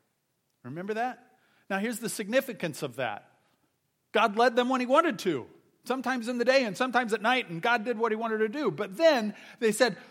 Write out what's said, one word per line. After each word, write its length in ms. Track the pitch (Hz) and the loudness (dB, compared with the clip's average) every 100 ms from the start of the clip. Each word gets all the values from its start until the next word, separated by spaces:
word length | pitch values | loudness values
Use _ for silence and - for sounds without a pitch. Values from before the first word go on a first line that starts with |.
| _ _ _ _ _ _ | _ _ _ _ _ _
Remember 320 | 123 151 196 214 | -14 -10 -8 -6
that? 300 | 254 - _ _ _ _ - | -6 -8 _ _ _ _ -6
Now 100 | 196 | -4
here's 200 | 220 208 | -4 -4
the 100 | 226 | -6
significance 720 | - 196 254 269 180 175 - | -8 -2 -2 -2 -6 -8 -6
of 140 | 147 120 | -8 -4
that. 340 | 120 104 - _ _ _ _ _ _ _ _ | -6 -6 -14 _ _ _ _ _ _ _ _
God 240 | 220 220 208 | 2 2 4
led 220 | 247 240 | 4 4
them 100 | 247 | 0
when 140 | 262 | 0
he 60 | 247 | 4
wanted 320 | 285 339 220 | 4 4 0
to, 280 | 190 139 101 - _ _ - | -2 -4 -6 -16 _ _ -6
sometimes 420 | 262 247 254 226 | -4 -2 -4 -4
in 100 | 247 | 0
the 80 | 233 | 4
day 200 | 269 233 | 4 2
and 120 | 180 | 0
sometimes 360 | 254 233 240 | 0 2 0
at 80 | 208 | 0
night, 280 | 214 254 175 | 2 0 -2
and 120 | 170 | -2
God 220 | 233 240 | 0 0
did 140 | 214 220 | 0 -2
what 140 | 233 | 0
he 40 | 214 | 0
wanted 240 | 226 220 | -2 -2
to 100 | 220 | -2
do. 200 | 269 262 | 0 -2
But 280 | 156 196 190 | -2 -6 2
then 360 | 330 269 214 - - - | 4 4 0 -6 -16 -2
they 120 | 226 | 0
said, 260 | 208 247 - - | 2 2 0 -12